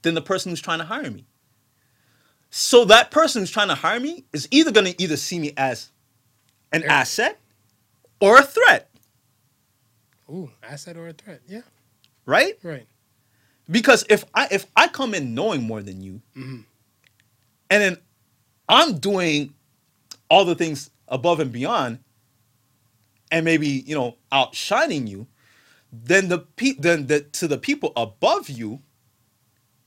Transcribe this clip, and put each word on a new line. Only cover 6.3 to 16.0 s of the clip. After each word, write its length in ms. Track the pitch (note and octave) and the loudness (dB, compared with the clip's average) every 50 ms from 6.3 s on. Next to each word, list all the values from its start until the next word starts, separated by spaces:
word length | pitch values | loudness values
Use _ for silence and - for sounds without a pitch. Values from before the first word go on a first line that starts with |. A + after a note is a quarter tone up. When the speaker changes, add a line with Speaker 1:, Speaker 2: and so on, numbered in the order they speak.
| _ _ _ _ _ _ _ _ - | _ _ _ _ _ _ _ _ -4
Speaker 1:
an 100 | E3 D#3+ | -2 0
Speaker 2:
Yeah. 100 | D3+ C#3+ C#3 | 2 2 2
Speaker 1:
asset 400 | B2+ - - - A#3 D4 G#4+ - _ _ _ _ _ _ _ _ _ _ _ _ _ _ _ - | 2 0 -2 -2 -2 -2 -4 -6 _ _ _ _ _ _ _ _ _ _ _ _ _ _ _ 2
or 180 | G3 G3 A3+ C4+ | 6 8 8 8
a 40 | C#4 | 6
threat. 480 | - - A4 B4 A#4+ E3+ - - _ _ _ _ _ _ _ _ _ _ _ _ _ _ _ _ _ _ _ _ _ _ _ _ _ _ _ _ - | 4 2 2 4 4 4 4 0 _ _ _ _ _ _ _ _ _ _ _ _ _ _ _ _ _ _ _ _ _ _ _ _ _ _ _ _ -18
Speaker 2:
Ooh, 220 | D3 F#3+ F3 B2 A2 _ G#2+ | -14 -14 -14 -14 -16 _ -20
asset 340 | A2+ D3 C#3+ - F3+ E3+ | -18 -18 -18 -18 -18 -18
or 120 | E3 E3 E3+ | -18 -18 -18
a 40 | D#3+ | -20
threat. 300 | - - G3+ D#3+ - _ | -20 -20 -20 -20 -20 _
Yeah. 160 | - G3 A3+ B3 _ _ _ _ _ _ _ _ _ _ _ _ | -20 -18 -18 -20 _ _ _ _ _ _ _ _ _ _ _ _
Speaker 1:
Right? 340 | - C#3+ G#3 D4 G4 A4 - - | 0 2 2 2 0 -2 -8 -12
Speaker 2:
Right. 240 | E3+ D3+ B2+ A2 _ _ _ _ _ _ _ _ _ _ _ _ _ _ _ _ - | -14 -14 -14 -16 _ _ _ _ _ _ _ _ _ _ _ _ _ _ _ _ -2
Speaker 1:
Because 340 | E3 A#3+ G#3+ C4 B3 A3 - - | -2 2 4 4 4 4 4 2
if 160 | G#3+ G#3 - - - | 2 2 0 -2 -4
I, 140 | A3 C#4 - | -2 -2 -2
if 160 | G3 F#3+ - - - | -2 -4 -6 -2 2
I 120 | A3 D#4 F4 | 2 2 2
come 240 | - - C4+ A#3 G#3 | 2 -4 -6 -6 -4
in 200 | F3 C#3 A#2+ A2+ | -6 -6 -6 -4
knowing 280 | B2 F#3 A3+ F#3 C#3 A#2 | -4 -4 -2 -4 -4 -6
more 200 | A2 A2 G#2+ G2 | -6 -8 -10 -10
than 180 | G2 F#2 F#2+ | -12 -14 -14